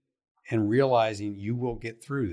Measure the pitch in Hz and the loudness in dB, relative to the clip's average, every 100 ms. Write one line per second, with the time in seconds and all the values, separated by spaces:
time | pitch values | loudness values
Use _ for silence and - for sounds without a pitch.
0 | _ _ _ _ - 113 104 123 135 120 | _ _ _ _ -4 0 2 4 4 4
1 | 110 101 104 101 101 120 123 113 113 113 | 4 0 -8 -6 -4 -2 -2 -4 -8 -12
2 | - 139 107 | -8 -4 -4